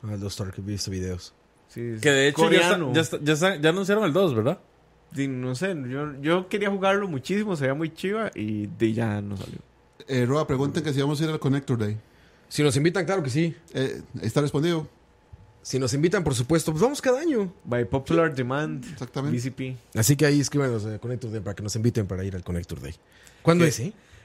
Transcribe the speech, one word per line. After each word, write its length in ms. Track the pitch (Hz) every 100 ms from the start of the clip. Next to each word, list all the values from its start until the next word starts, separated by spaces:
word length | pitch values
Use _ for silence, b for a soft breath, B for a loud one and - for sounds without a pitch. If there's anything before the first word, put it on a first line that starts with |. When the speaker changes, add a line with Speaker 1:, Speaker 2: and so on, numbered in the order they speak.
Speaker 1:
Ah, 140 | 107 104
Lost 220 | 98 -
Ark, 140 | 95 95
he 40 |
visto 280 | 98 101 101
videos. 440 | 95 92 90 - _ _ _ _
Speaker 2:
Sí, 120 | 117 120 110
es 40 |
Speaker 3:
Que 100 | 147
de 180 | 139 139
hecho 220 | 147 165
ya 60 | 165
está, 120 | 175
Speaker 2:
coreano. 220 | 185 139
Speaker 3:
ya 60 | 147
está, 160 | 156 -
ya 100 | 147
está, 220 | 151 185 165
ya 120 | 156
anunciaron 340 | 185 190 208
el 80 | 190
dos, 220 | 165 185
¿verdad? 240 | 113 120 190 _ _ _ _ _
Speaker 2:
Sí, 140 | 131 139
no 260 | 127 127
sé, 220 | 127 196 160 123
yo, 300 | 135 151 139
yo 260 | 147 185 185
quería 220 | 208 202
jugarlo 360 | 196 196 202 196
muchísimo, 480 | 143 - 202 214
se 100 | 160
veía 100 | 131
muy 180 | 143 165
chiva 380 | - 185 214 214
y 320 | - 107 107 104
de 260 | - 113
ya 260 | 113 113 104
no 160 | 101 98
salió. 220 | 82 - - _ _ - -
Speaker 4:
Eh, 160 | 127 120
Roa, 200 | 147 156
preguntan 360 | 131 139 170
que 100 | 151
si 80 | 139
vamos 200 | 139 147
a 40 |
ir 60 | 160
al 80 | 156
Connector 380 | 139 139 139 117
Day. 180 | 104 107 - b b b _
Speaker 1:
Si 140 | -
nos 140 | 147 135
invitan, 280 | 165 196 165
claro 160 | 190
que 80 | 135
sí. 240 | 143 165 - -
Speaker 4:
Eh, 300 | 127 131 - - -
está 180 | 107 147
respondido. 480 | 147 143 170 160 147 - _ _ _ - - _
Speaker 1:
Si 160 | - 131
nos 160 | 127
invitan, 280 | 143 170 202
por 120 | 151
supuesto, 380 | 120 123 160 165
pues 100 | 156
vamos 180 | 240 294
cada 200 | 262 254
año. 320 | 339 240 185 -
Speaker 2:
By 200 | - 120 117
popular 440 | 139 - 165 160
demand, 500 | 131 123 139 156 151 123
Speaker 4:
Exactamente. 440 | 151 123 143 127 120
Speaker 2:
V 40 |
C 80 | 120
P. 260 | - 131 127 -
Speaker 1:
Así 200 | 110 110
que 120 | 143 151
ahí 140 | 143
escríbanos 440 | 131 143 131 117
de 140 | 107 107
Connector 300 | 117 123 113
Day 100 | 110
para 140 | 101
que 80 | 98
nos 120 | 104
inviten 320 | 110 117 117 95
para 160 | 95
ir 100 | 95 92
al 60 |
Connector 360 | 87 87 - 73
Day. 140 | 67 - b b b b
¿Cuándo 220 | 165 170
Speaker 2:
¿Qué? 60 | 160
Speaker 1:
es, 100 | 113
eh? 120 | 160 - b b